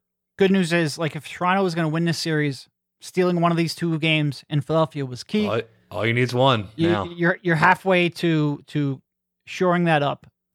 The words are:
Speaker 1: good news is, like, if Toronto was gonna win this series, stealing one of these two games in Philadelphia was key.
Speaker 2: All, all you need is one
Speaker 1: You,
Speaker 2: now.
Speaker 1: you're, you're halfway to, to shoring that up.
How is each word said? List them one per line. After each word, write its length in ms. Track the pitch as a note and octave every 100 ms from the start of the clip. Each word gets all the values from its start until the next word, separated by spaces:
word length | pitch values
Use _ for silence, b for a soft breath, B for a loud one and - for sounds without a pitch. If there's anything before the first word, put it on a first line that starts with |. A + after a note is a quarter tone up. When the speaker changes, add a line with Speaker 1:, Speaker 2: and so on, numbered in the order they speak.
| _ _ _ -
Speaker 1:
good 120 | G3
news 220 | G3 E3
is, 260 | E3+ D#3 D#3
like, 160 | D#3+
if 140 | D#3 -
Toronto 340 | - F3+ F#3+
was 120 | F#3
gonna 140 | E3 D#3+
win 160 | D#3+ E3+
this 120 | D3+
series, 500 | E3 D3+ D3 C3 - _ _ _
stealing 400 | - F#3 F3+ F3
one 100 | E3+
of 40 | E3+
these 160 | E3
two 240 | - E3+ D#3+
games 460 | D#3+ D#3 D3 - -
in 120 | D3+
Philadelphia 420 | - D#3+ D#3+ D3 C3
was 160 | A#2+
key. 220 | - G#3+ G#3
Speaker 2:
All, 140 | A#2 - _ -
all 160 | G2 A2+
you 80 |
need 80 | A#2
is 120 | B2
one 340 | B2 C3+ A#2 F#2
Speaker 1:
You, 140 | - E3
Speaker 2:
now. 160 | E3+
Speaker 1:
you're, 340 | F3 E3+ F3 F#3
you're 120 | F3 D#3
halfway 520 | E3+ F3+ F#3+ F3+ F3
to, 540 | - E3+ D#3+ D3 C#3+ -
to 320 | D3 C#3+ C3 _ _ _ _ -
shoring 380 | - F3+ F3
that 180 | E3+ D3+
up. 240 | C#3+ C#3 - _ _